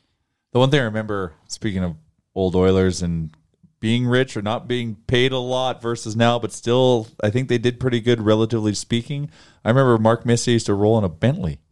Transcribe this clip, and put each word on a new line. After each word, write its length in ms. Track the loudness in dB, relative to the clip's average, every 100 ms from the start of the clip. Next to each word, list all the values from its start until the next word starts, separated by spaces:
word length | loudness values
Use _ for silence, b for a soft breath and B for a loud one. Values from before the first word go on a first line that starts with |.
| _ _ _ _ _
The 60 | 0
one 120 | 2
thing 80 | 2
I 40 |
remember, 500 | 0 -4 -4 -6 -6 -10 -16
speaking 380 | -8 -4 -2
of 100 | -4 -6 _ _ _
old 220 | -2 0 2
Oilers 440 | 2 4 2 0
and 300 | -4 -4 -6 -12 _ _ _ -8
being 280 | -2 -2 0
rich 280 | 0 0 -4
or 60 |
not 240 | -6 -6 -4
being 300 | -6 -6 -10 -2
paid 240 | 0 2
a 80 | 0
lot 420 | -4 -4 -4 -4
versus 360 | -6 -6 -4 0
now, 200 | 2 2
but 160 | -4
still, 540 | -6 0 2 4 2 -2 -4
I 80 | -2
think 180 | -2 0
they 100 | 0
did 200 | 0 -2
pretty 220 | -2 0
good, 200 | 0 2
relatively 540 | 2 2 2 0 -2
speaking. 560 | -4 -4 -4 -4 -10 -10 b b b
I 40 | 0
remember 300 | 2 4 4
Mark 280 | 4 2 2
Messier 280 | 0 2
used 120 | 0 0
to 80 |
roll 240 | 2 4 2
in 60 |
a 40 | 0
Bentley. 520 | 0 -2 0 -4 -8 _